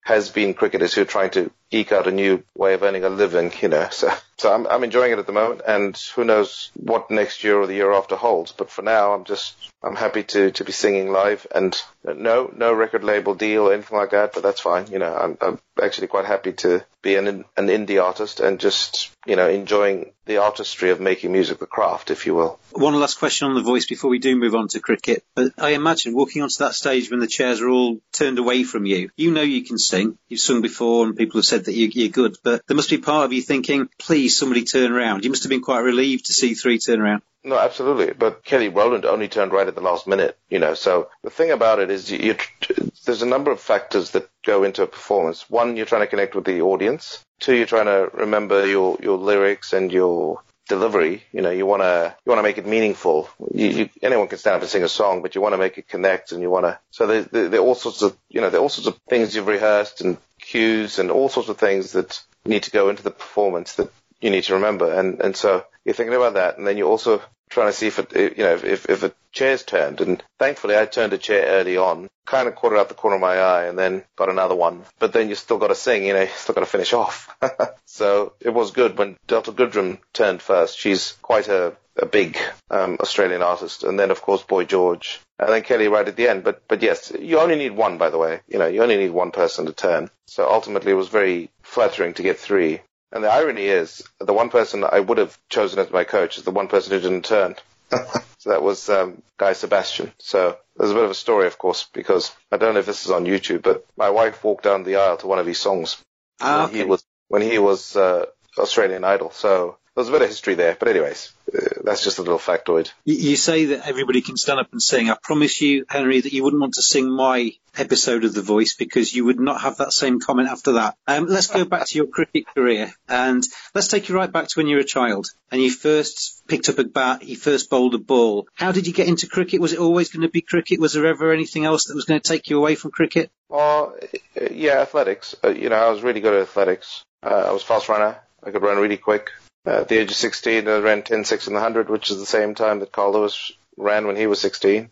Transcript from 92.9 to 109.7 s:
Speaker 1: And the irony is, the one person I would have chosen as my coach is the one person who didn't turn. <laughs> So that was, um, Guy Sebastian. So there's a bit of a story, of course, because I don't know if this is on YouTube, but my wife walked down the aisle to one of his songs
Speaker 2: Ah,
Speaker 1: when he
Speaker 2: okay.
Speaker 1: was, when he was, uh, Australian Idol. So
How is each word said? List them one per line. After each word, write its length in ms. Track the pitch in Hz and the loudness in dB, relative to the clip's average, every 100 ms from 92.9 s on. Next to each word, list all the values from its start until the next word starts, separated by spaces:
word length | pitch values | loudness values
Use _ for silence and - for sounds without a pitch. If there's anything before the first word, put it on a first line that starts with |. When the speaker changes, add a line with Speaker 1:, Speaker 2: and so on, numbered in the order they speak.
| _ _ | _ _
Speaker 1:
And 140 | 113 107 | -4 2
the 40 | |
irony 360 | 120 156 113 98 | 2 2 -2 0
is, 360 | 95 80 - - _ | 0 0 -10 -20 _
the 140 | 98 | 0
one 160 | 104 117 | 2 4
person 360 | 120 107 104 98 | 2 2 0 2
I 160 | 95 | 2
would 160 | 98 113 | 2 2
have 200 | 95 - _ | 0 -4 _
chosen 300 | - 104 92 | -2 0 0
as 120 | 92 | 0
my 140 | 92 87 | 0 0
coach 320 | 104 87 - | 0 0 -4
is 80 | - | -4
the 60 | |
one 180 | 95 95 | -2 2
person 240 | 101 92 | 0 2
who 80 | 98 | -2
didn't 240 | 90 92 85 | 0 -2 0
turn. 300 | 107 92 85 - _ _ | 2 2 -4 -20 _ _
<laughs> 60 | 127 - - - _ | -6 -4 -8 -10 _
So 100 | - | 0
that 140 | 95 | 2
was, 260 | 82 98 - | 2 -2 0
um, 320 | 98 92 90 _ _ | 0 0 -6 _ _
Guy 160 | 98 | 0
Sebastian. 580 | 95 98 101 95 - 85 _ | 0 0 0 0 -8 -10 _
So 400 | - 98 90 87 _ _ | -2 2 2 -2 _ _
there's 140 | 104 | 0
a 60 | 104 | 2
bit 80 | |
of 80 | 110 | 0
a 20 | |
story, 320 | 98 - 107 90 | 0 0 2 2
of 140 | - | 0
course, 280 | 92 87 - | -4 -4 -6
because 380 | - - 95 - - _ | -12 0 0 0 -12 _
I 60 | 104 | 0
don't 160 | 110 | 2
know 60 | 107 | 2
if 80 | 98 | -2
this 180 | 101 - | -6 -2
is 60 | |
on 140 | 90 87 | -2 0
YouTube, 360 | 98 - 85 | -2 -2 -2
but 240 | - - - - | 0 0 -4 -4
my 140 | 104 | 0
wife 340 | 104 113 110 | 2 2 0
walked 200 | 107 101 | -2 0
down 200 | 104 98 | 0 0
the 120 | 92 98 | 0 2
aisle 220 | 98 85 | 2 0
to 100 | 95 | 0
one 100 | 95 | -2
of 80 | 85 | 0
his 140 | 82 | -2
songs 380 | 101 95 80 - _ _ _ _ | -2 -2 -4 -10 _ _ _ _
Speaker 2:
Ah, 260 | 135 147 160 | -2 0 0
Speaker 1:
when 80 | |
he 80 | 110 | -2
Speaker 2:
okay. 80 | 98 | 0
Speaker 1:
was, 140 | 92 _ _ _ | 0 _ _ _
when 160 | 101 | 0
he 160 | 110 113 | 2 2
was, 360 | 101 95 - 101 | 4 2 -2 2
uh, 300 | 92 90 85 _ _ - | 2 2 -2 _ _ -4
Australian 460 | 98 - 101 92 | 0 2 0 0
Idol. 260 | 92 98 - | 0 0 -2
So 480 | - 107 95 87 | -4 0 2 0